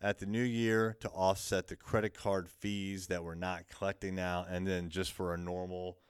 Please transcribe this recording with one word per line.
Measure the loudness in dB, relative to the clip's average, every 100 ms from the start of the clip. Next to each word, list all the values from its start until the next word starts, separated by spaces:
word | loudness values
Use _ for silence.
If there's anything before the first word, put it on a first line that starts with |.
at | 0 0
the | 0
new | 0
year | 2 4 4 6 4 0
to | -6
offset | 2 4 4 2 0 0
the | -8
credit | -2 0 0
card | -2 0 0 -2
fees | -6 -4 -2 -2 -4 -4
that | -4
we're | -4 -6
not | -4 -4 -8
collecting | -4 -4 -2 -4 -2
now, | 0 0 -2
and | -2 0
then | 0 0
just | -2 -4
for | -2 -2
a | -2
normal, | -2 -4 -4 -6 -6 -8